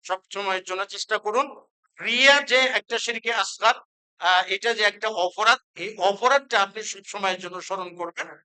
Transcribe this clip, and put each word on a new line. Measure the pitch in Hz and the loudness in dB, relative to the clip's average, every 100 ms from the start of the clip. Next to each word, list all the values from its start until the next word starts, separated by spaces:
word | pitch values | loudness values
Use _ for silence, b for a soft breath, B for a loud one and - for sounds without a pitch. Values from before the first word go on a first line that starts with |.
সব | - 185 _ | -6 -8 _
সময়ের | 196 202 185 | -6 -2 -2
জন্য | 180 185 | -4 -6
চেষ্টা | 202 202 - 214 | -6 -8 -4 -2
করুন। | 214 226 277 - _ _ _ - | 0 0 -2 -8 _ _ _ -10
রিয়া | 190 240 269 285 | -4 4 6 6
যে | 285 247 | 4 2
একটা | 254 214 _ 233 | 2 -2 _ -6
শিরকে | 233 226 226 | -4 -4 -4
আসগার, | 226 190 - 214 262 _ _ _ _ | -2 -2 2 2 2 _ _ _ _
আহ, | 175 185 185 | 2 2 2
এটা | 196 233 | -2 -2
যে | 214 | 2
একটা | 214 208 220 | 0 0 -4
অপরাধ, | 220 180 - 214 247 _ | 0 -2 2 4 2 _
এই | - 185 220 | -12 -10 0
অপরাধটা | 190 202 247 277 277 226 | 0 2 4 2 2 0
আপনি | 196 220 | 0 -4
সব | 214 196 | -12 -12
সময়ের | 190 208 190 185 | -12 -4 -2 -2
জন্য | 185 180 | -8 -12
স্মরণ | 165 190 180 175 | -8 -8 -8 -8
করবেন। | 170 - - 151 | -10 -8 -12 -14